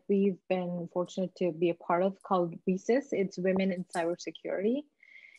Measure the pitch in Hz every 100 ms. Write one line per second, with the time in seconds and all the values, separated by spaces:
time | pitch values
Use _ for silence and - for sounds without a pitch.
0 | - 202 202 175 - 185 175 175 170 180
1 | 175 - 180 - 180 160 175 170 - 175
2 | 190 196 - 185 175 165 - 185 - 254
3 | - - 190 - 185 190 190 180 180 180
4 | 165 175 165 - - 170 208 269 - _
5 | - - -